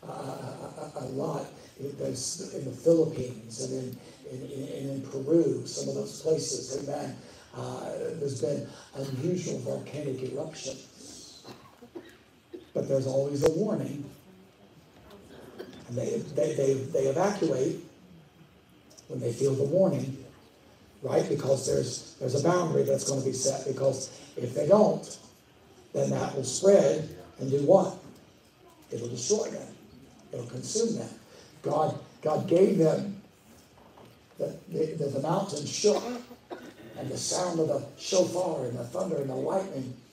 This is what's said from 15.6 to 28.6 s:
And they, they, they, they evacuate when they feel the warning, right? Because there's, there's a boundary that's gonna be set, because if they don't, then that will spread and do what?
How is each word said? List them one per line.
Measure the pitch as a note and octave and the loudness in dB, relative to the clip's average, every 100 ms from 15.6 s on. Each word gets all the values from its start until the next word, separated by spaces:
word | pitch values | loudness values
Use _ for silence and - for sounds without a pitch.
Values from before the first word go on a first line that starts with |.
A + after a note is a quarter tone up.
| - - - | -16 -16 -8
And | A#2+ | -4
they, | - - - | -2 -2 -2
they, | - - | 0 0
they, | - C3+ | 2 2
they | C3 - - C3+ | 2 0 0 2
evacuate | C#3+ G3 G3+ D#3 C3 D#3+ - - - - - - - - - - - - - - | 2 2 2 0 2 0 -2 -10 -20 -20 -20 -20 -20 -20 -20 -20 -20 -20 -20 -12
when | C3 | -4
they | A#2+ | -4
feel | A#2 C3+ | 0 0
the | C3+ | 2
warning, | C#3 E3+ C#3+ C3 B2+ - - - - - - - - - | 4 6 6 4 -2 -6 -12 -20 -20 -20 -20 -20 -20 -8
right? | C3+ C#3+ F#3 | 2 2 4
Because | E3+ C3 C3+ - | 0 4 2 4
there's, | C#3 - - - - | 2 0 -4 -12 -6
there's | B2+ | -2
a | C#3 | 2
boundary | E3 F3+ E3 - | 4 4 4 2
that's | C3+ C3+ - | 4 2 2
gonna | C3+ | 0
be | B2+ | 0
set, | B2 C3+ C3+ - | 0 0 0 -2
because | B2+ C3+ - - - - - | 2 2 2 -6 -14 -14 -6
if | B2 | -4
they | C3+ D3 | 0 6
don't, | G3+ G#3 D#3 - - - - - - - - - | 8 8 4 -4 -16 -18 -20 -20 -20 -20 -20 -8
then | - C3+ | -2 0
that | C3+ - | 0 -2
will | C#3 | -4
spread | B2 - F#3+ G3 C#3 - - - - - | -4 4 8 8 8 4 -2 -10 -16 -8
and | C3+ | 0
do | C#3 | 2
what? | C#3+ F#3+ F3+ - - - - - - _ | 8 8 6 -4 -16 -20 -20 -20 -20 _